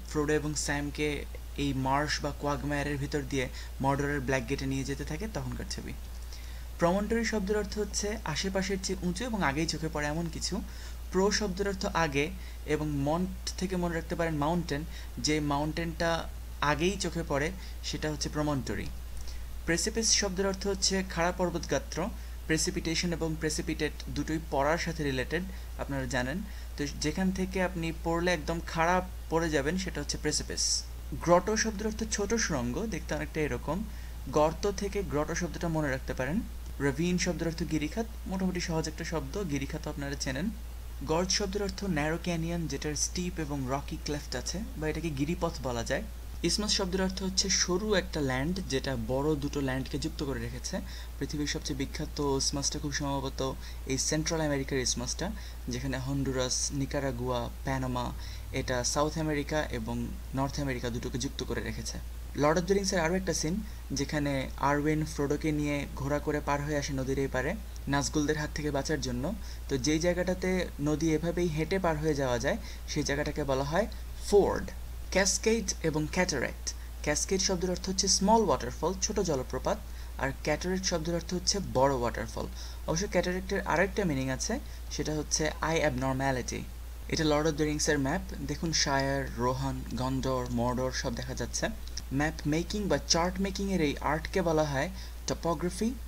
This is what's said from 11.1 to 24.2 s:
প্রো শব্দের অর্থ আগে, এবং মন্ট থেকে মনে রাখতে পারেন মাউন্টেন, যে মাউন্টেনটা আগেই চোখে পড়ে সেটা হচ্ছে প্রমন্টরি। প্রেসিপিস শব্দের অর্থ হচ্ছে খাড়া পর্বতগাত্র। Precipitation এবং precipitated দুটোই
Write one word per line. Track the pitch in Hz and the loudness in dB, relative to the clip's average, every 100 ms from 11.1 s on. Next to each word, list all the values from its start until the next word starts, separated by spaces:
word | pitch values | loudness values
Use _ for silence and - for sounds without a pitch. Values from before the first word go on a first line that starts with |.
প্রো | 185 196 | 4 4
শব্দের | 190 208 180 202 | 4 0 0 -2
অর্থ | 190 196 | 0 0
আগে, | 165 160 143 156 190 - - - | 2 2 2 0 -2 -8 -10 -2
এবং | 151 151 | 0 0
মন্ট | 143 143 165 185 185 - - | 0 2 2 0 -2 -6 -4
থেকে | 185 180 | -2 0
মনে | 175 | 0
রাখতে | 165 160 | 0 -2
পারেন | 170 170 | 0 0
মাউন্টেন, | 151 143 175 160 143 160 - - - | 2 2 2 2 -2 -4 -6 -8 -2
যে | 120 156 | 2 2
মাউন্টেনটা | 147 143 151 160 170 160 170 165 - - - - | 4 2 2 0 -2 0 2 2 -2 -8 -10 2
আগেই | 143 147 175 196 | 4 6 4 4
চোখে | 175 160 160 | 0 0 2
পড়ে | 139 156 190 - - | 2 2 0 -8 -6
সেটা | - 151 156 | -4 -2 0
হচ্ছে | 147 156 | 0 -2
প্রমন্টরি। | 151 151 139 117 98 92 - - - - - - - - | 2 2 2 0 -2 -2 -6 -6 -6 -4 -4 -6 -6 0
প্রেসিপিস | 170 226 226 220 | 2 2 2 4
শব্দের | - 202 185 196 | 4 4 2 0
অর্থ | 190 196 | 0 0
হচ্ছে | 190 - 190 185 | 0 2 2 0
খাড়া | 170 170 | 2 2
পর্বতগাত্র। | 180 180 165 - 139 - 151 196 - - - - | 2 0 0 0 0 0 -2 -2 -4 -8 -8 0
Precipitation | 160 - 175 160 160 175 | 2 2 0 0 0 0
এবং | 160 165 156 | 0 0 0
precipitated | 156 156 160 156 151 - - | 0 0 -2 0 0 -2 -6
দুটোই | 131 | -4